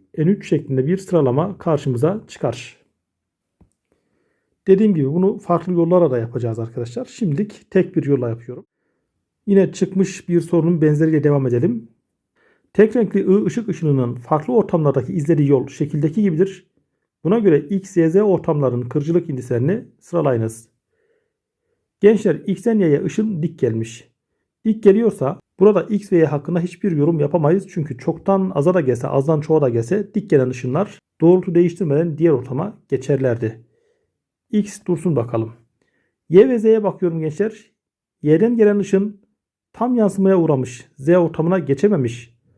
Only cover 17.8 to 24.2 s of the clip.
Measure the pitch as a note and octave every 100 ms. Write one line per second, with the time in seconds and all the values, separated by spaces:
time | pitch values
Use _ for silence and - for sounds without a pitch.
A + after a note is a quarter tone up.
17.8 | - E3+ E3 F#3+ G#3+ D#3+ E3+ D3 C3 A#2+
18.8 | A#2+ D#3 D3 F3 E3+ B2+ A#2 A#2 C#3 G#3+
19.8 | - _ - E3+ C#3+ A#2 A2 - - _
20.8 | _ _ _ _ _ _ _ _ _ _
21.8 | _ - G3+ A3 G3 D3 - F#3 A#3 A3
22.8 | E3+ C#3+ D#3+ G#3+ G#3+ E3+ D#3 - B2 A2
23.8 | A2+ - _ _